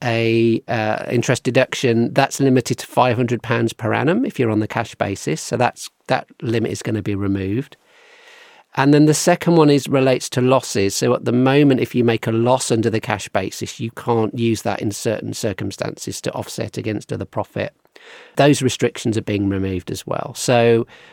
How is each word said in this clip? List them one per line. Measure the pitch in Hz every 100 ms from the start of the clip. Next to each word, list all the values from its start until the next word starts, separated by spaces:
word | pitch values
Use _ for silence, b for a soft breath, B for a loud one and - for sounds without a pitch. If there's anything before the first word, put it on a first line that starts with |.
a, | 123 113 113 113 117 113 -
uh, | 120 107 107 -
interest | 123 117 123
deduction, | - 127 127 - 127 117 117
that's | 135 135 -
limited | 135 127 - -
to | -
five | - 127
hundred | 117 123 113
pounds | - 117 113
per | - 110
annum | 110 131 196
if | 262 -
you're | 120
on | 107
the | 107
cash | - 113 -
basis. | 104 98 - 156
So | - 117
that's, | - - - _ -
that | 131 - _
limit | 131 117 110
is | 110
gonna | - 107
be | 101
removed. | 101 98 98 95 107 156 - b b b b b b b b b -
And | 139
then | 147 151
the |
second | 151 - 175 - 170
one | 151
is, | 143 -
relates | 135 131 127 -
to | -
losses. | 127 131 - 110 98
So | - 120
at | 123
the | 123
moment, | 123 131 139 147 123
if | 123
you | 123
make | 117 113 -
a |
loss | 113 117 127 -
under | 117 110
the | 110
cash | - 107 -
basis, | 101 95 - 101 -
you | 117
can't | - - 117 110 127
use | 117 110
that | 104 101
in | 117
certain | 101 117 107 110
circumstances | 110 113 95 101 - - - - -
to | -
offset | - - - 110 -
against | 110 107 -
other | 110
profit. | 98 - 101 - 104 - _ B B B B -
Those | 147 143
restrictions | 131 - 123 - 120 92
are |
being | 76 104 98
removed | 98 95 92 -
as | - -
well. | - -
So | - - 120 117 117 117 B B